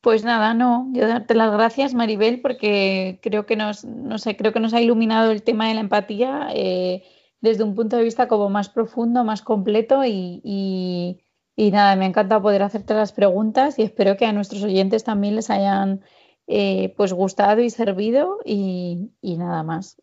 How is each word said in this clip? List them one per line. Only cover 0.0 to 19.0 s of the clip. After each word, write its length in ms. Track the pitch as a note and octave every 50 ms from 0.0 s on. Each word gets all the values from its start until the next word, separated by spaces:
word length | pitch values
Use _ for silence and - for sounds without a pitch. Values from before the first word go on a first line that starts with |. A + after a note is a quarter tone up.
Pues 220 | - A#3+ A3 A3 G#3+
nada, 300 | A#3+ A#3 A3+ G#3+ A3 A#3
no, 360 | A3+ B3 B3 A#3+ A#3+ C4 C4 B3+
yo 140 | B3 A3
darte 260 | A3+ A#3 A#3+ - - A3+
las 180 | A3+ A3+ A3
gracias, 440 | G#3 G#3 A3+ A3+ A3+ C4+ C#4 C4+ B3+
Maribel, 440 | A#3+ A#3 G#3+ G#3+ G3 G#3+ A3+ B3 B3
porque 760 | B3 C4+ A#3+ - - G#3 G#3 G3+ G3 F#3+ F#3+ F#3+ F#3 F#3 F#3 _ -
creo 240 | A3 G3+ G#3 G#3
que 80 | - A3+
nos, 280 | G#3+ G#3+ G#3 G#3 - -
no 340 | - A3+ - - G#3+ A3 G#3+
sé, 180 | - A#3 A3
creo 160 | - G3+ A3 G#3+
que 60 | A3
nos 140 | A3 A3+ A3
ha 80 | A#3+
iluminado 500 | A#3 A#3 A#3+ A3 A3+ A3 A3 A3+ A3+ A3+
el 100 | A3 G#3
tema 260 | G#3 A#3 A#3 G#3+ A3
de 60 | A3+ A3
la 60 | A3+
empatía, 720 | A3 F#3+ G3+ G#3 G3 - G#3 G3+ B3 C4 C#4 D4+ D4 - -
eh, 500 | - G3+ F#3 F#3 F3+ F#3 F3+ F#3 F#3+ - _ _ _ _ _ _ _
desde 220 | - A3+ A3 G3 A3
un 100 | G#3 G3
punto 220 | A3 A3+ G#3+ B3+
de 60 | A#3+ A3+
vista 240 | A#3 A3+ - B3
como 220 | A#3+ A3+ G#3 G3+ G3+
más 200 | G3 G#3 G3+ -
profundo, 540 | _ A#3 A3+ A3+ - A#3 A#3 A#3 A#3+ B3 A#3+
más 180 | A3 G#3+ G3+
completo 640 | _ - A3+ G3+ F#3 G#3+ G#3 A3+ A3 A3+ C4+ C#4 C4+
y, 360 | B3 G#3+ F#3+ F3+ F3+ F3 - -
y, 800 | - G3+ G3 G3 G3 F#3+ F#3 F#3 F3+ F3+ F3 F3 F3+ F3+ _ _ _ _ _ _ _ _
y 160 | - G#3+ G#3
nada, 240 | F#3+ G#3 G3+ G3 G3
me 100 | F#3+ F#3+
ha 20 |
encantado 340 | F#3+ F3 - G#3 F#3+ A3 G#3 F#3+
poder 180 | G#3+ G3+ G3
hacerte 320 | G3 G3+ A3 G#3 - - A3
las 200 | G#3+ G#3+ G3+ _
preguntas 640 | - G3+ G3 F3+ G3+ A3 A3 G#3+ B3+ C4+ D4+ D4 -
y 20 | A3
espero 320 | G3+ - - G3+ F#3+ G3
que 100 | G3 B3
a 40 | A3 G#3
nuestros 280 | G3+ G3+ G3 G#3 G3+ G3+
oyentes 400 | G#3 F#3+ F#3+ G3 G3 A3 A3 -
también 320 | - G#3+ G3+ G3+ G#3 G#3+
les 140 | A3 G#3+ -
hayan, 520 | G#3 G3 G3 G3 G3 G3 G3 G3 G3 F#3+ _ _ _ _ _ _ _ _ _
eh, 460 | - - G3+ G3+ G3 F#3+ F#3+ F#3+ F#3+ -
pues 140 | - G#3 F#3
gustado 500 | F#3 F3 G3 F#3 - - G3+ G3+ G#3+ A3+
y 100 | A#3+ A#3
servido 680 | A3 - A3+ G3+ F#3+ F#3 G#3 A3 A#3+ C#4 D#4 F4+ G4+ A4 -
y, 640 | - G#3+ G3+ G3 F#3+ F#3 F3+ F3+ F3 F3 F3